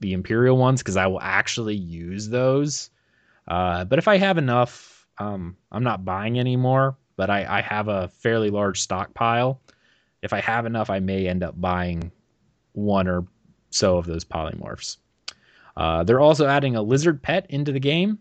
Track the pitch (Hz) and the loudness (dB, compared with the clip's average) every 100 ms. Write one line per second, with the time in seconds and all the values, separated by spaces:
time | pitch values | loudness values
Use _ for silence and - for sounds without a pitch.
0 | 98 92 90 113 127 127 127 131 - 95 | -4 -4 0 2 4 6 4 2 0 0
1 | 95 92 95 98 107 - 110 104 87 82 | 0 0 -2 -2 -2 -4 -4 -4 -6 -10
2 | 85 98 107 123 131 139 147 - - _ | -10 -8 -4 0 2 2 0 -4 -10 _
3 | _ _ _ _ - 87 90 87 92 160 | _ _ _ _ -4 -2 0 -2 0 0
4 | 220 196 196 165 131 120 123 - - _ | 4 4 4 2 2 2 2 -2 -20 _
5 | _ - 104 98 85 - _ 107 123 98 | _ -10 -8 -8 -10 -12 _ -4 -2 -2
6 | 92 92 110 123 127 127 127 131 135 131 | -4 -4 -2 -2 0 0 2 2 0 -2
7 | _ - 98 101 - 101 - 107 107 98 | _ -4 0 0 0 -2 -2 -4 -2 -2
8 | 90 _ 120 113 107 101 101 92 - 95 | -4 _ 0 2 2 2 0 -2 -4 -4
9 | - - 117 117 127 131 _ _ _ _ | -6 -2 0 2 0 -2 _ _ _ _
10 | _ _ 101 101 - 113 113 113 107 98 | _ _ -6 -4 -2 -2 -2 -2 -2 -2
11 | 95 95 90 90 87 90 90 90 87 85 | -2 -2 -2 -2 -4 -4 -2 -2 -2 -4
12 | 87 - _ _ _ _ _ 104 104 98 | -8 -12 _ _ _ _ _ -6 0 2
13 | 92 90 90 _ _ _ _ - 98 90 | 2 -2 -4 _ _ _ _ 0 2 2
14 | 85 82 - 82 78 - - - - - | 0 -6 -6 -6 -6 -8 -12 -12 -14 -16
15 | _ _ - - _ _ - - 82 82 | _ _ -20 -20 _ _ -14 -4 0 2
16 | 87 127 151 151 139 143 135 117 107 135 | 4 6 6 6 4 2 2 0 2 2
17 | 170 143 - 175 - 143 147 139 139 165 | 2 0 0 -2 -2 -4 -2 -2 0 2
18 | 202 214 | 0 -2